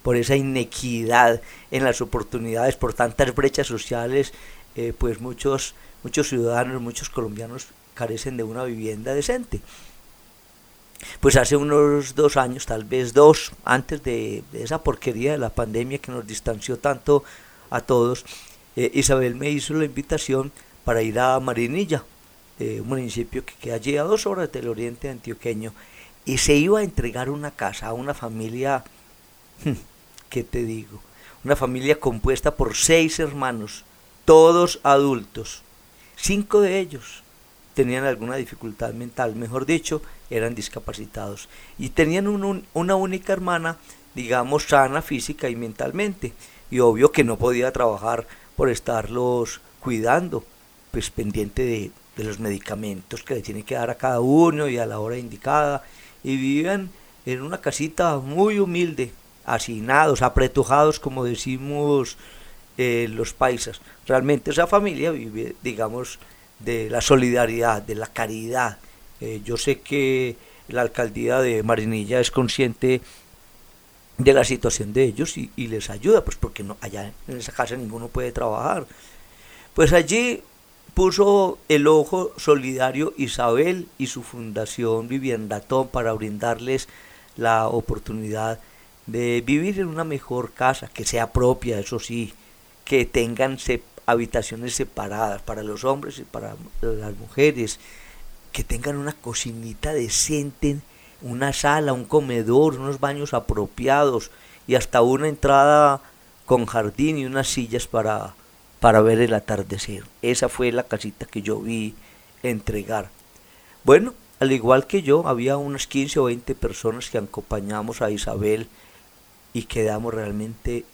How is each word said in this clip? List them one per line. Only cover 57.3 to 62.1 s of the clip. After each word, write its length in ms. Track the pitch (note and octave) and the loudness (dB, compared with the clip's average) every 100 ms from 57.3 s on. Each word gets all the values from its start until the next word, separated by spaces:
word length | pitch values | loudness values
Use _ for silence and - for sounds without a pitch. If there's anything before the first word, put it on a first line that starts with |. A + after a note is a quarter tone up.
| B2+ | -8
una 200 | D3 F3+ | -8 -6
casita 560 | D3+ - D#3 D#3 E3+ C#3+ | -6 -4 -6 0 0 0
muy 420 | C3 D#3 G#3 G#3 | -4 0 2 2
humilde, 540 | F#3+ F3 F3 C3+ A#2+ - - _ - | 0 0 -2 -2 -8 -8 -20 _ -4
hacinados, 760 | A#2 - A2 A2+ C#3 D#3 B2 | -4 -4 -6 2 4 4 4
apretujados, 800 | B2+ C3+ B2+ C#3 B2 C#3 D3+ D#3 | 2 4 2 2 4 4 4 2
como 240 | C#3+ C3 | -6 -4
decimos, 920 | B2 A#2 C3 C3 C#3 D3 D3 C#3+ A#2+ | -4 -4 -6 -6 -6 -2 0 0 0